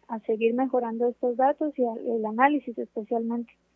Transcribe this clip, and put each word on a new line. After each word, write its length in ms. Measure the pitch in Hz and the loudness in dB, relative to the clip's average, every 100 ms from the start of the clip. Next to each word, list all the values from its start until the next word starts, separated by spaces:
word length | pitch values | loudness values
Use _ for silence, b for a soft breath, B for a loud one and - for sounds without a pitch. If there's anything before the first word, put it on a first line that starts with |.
| _ | _
a 120 | 226 | -12
seguir 340 | - 220 226 | -4 0 2
mejorando 540 | 233 262 254 233 226 240 | 2 2 0 0 0 -2
estos 280 | 247 254 233 | 0 -2 2
datos 400 | 262 294 311 285 | 2 2 -2 0
y 80 | |
al, 140 | 240 226 | -2 -2
el 260 | - 233 | -4 -2
análisis 540 | 214 220 269 294 262 226 | -2 2 4 4 -4 -8
especialmente 760 | 233 - 208 233 233 233 233 _ _ | -8 -8 -4 -2 -2 -4 -6 _ _